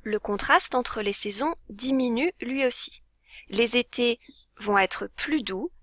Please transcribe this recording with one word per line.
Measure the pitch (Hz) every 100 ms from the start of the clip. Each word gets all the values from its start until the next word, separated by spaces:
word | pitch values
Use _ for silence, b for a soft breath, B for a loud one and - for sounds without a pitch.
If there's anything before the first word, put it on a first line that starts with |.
le | 226 208
contraste | - 202 - 320 -
entre | 254 240 -
les | 202
saisons | 196 208 202 294 339 -
diminue | 202 254 269 247 233 320 -
lui | 240 269 262
aussi. | - - - _ _ B B B
Les | 196 233 240
étés | 240 - 240 233 B B _ _
vont | 208 202
être | 190 - -
plus | - - 302
doux | 202 190 311 -